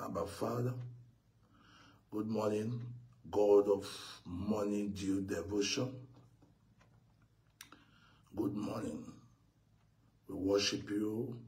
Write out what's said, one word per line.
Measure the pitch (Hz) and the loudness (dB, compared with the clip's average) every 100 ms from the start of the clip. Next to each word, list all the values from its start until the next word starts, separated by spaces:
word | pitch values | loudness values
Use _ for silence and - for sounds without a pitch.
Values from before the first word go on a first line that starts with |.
Abba | 95 90 - | -6 -4 -4
Father. | - 113 120 123 - - - - - _ _ _ - - - - - _ | -4 -2 0 -2 -4 -8 -14 -20 -20 _ _ _ -20 -20 -20 -20 -20 _
Good | 107 110 | -6 -2
morning, | 107 107 107 110 120 - - - - 82 | 0 0 0 -2 -6 -8 -12 -18 -20 -2
God | 104 104 101 101 | 4 8 10 8
of | 98 - - - - 90 | 4 0 -10 -14 -14 -8
morning | 90 101 104 104 104 104 | -4 0 0 0 0 -2
dew | 92 95 98 | -2 0 0
devotion. | 98 - 104 104 101 127 127 - - - - - - _ _ - - - _ _ - _ _ - - - - - - - - - | -2 -4 -2 0 0 0 -2 -6 -14 -20 -20 -20 -20 _ _ -20 -20 -20 _ _ -20 _ _ -20 -20 -20 -20 -20 -20 -20 -10 -2
Good | - | -2
morning. | 107 - 113 - 78 - - - - _ _ _ _ _ _ - _ - | -2 -4 -4 -6 -8 -12 -18 -20 -20 _ _ _ _ _ _ -20 _ -12
We | |
worship | 95 95 101 - 101 - | -2 4 4 4 -2 -2
you. | 104 107 110 120 - | -2 -2 -2 -4 -8